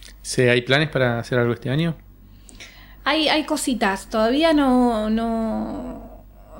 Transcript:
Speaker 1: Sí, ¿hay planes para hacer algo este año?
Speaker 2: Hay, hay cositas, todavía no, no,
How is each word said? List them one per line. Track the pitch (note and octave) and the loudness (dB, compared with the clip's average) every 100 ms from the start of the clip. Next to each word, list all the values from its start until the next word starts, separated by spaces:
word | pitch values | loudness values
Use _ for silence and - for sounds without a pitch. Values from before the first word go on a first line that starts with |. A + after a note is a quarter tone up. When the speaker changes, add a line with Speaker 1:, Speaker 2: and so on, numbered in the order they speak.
| - - | -20 -18
Speaker 1:
Sí, | - - | -8 2
¿hay | B2 B2 | 4 4
planes | A#2+ C3+ D#3 | 4 2 2
para | C#3+ B2+ A#2 | 0 0 0
hacer | A2 B2+ | -2 0
algo | A#2+ | 0
este | A#2 B2 | -2 -2
año? | C#3 E3 D#3 - - - - - - - - - - | -2 -2 -4 -12 -20 -20 -20 -20 -20 -20 -20 -20 -10
Speaker 2:
Hay, | - D#4 D4+ | -2 0 2
hay | D#4 | 0
cositas, | D4+ D4+ - A#3 G#3 G3 - | 0 -4 -2 -2 0 -2 -4
todavía | A3+ A3 C4+ E4 | -2 0 2 2
no, | D#4 C4+ B3+ B3 A3 G#3+ | 4 4 4 2 2 0
no, | A3 A3+ A3+ A3+ G#3+ A3 G#3+ B3 A#3+ - - - - - - | -2 -2 -2 -4 -4 -6 -8 -10 -12 -16 -20 -20 -20 -20 -8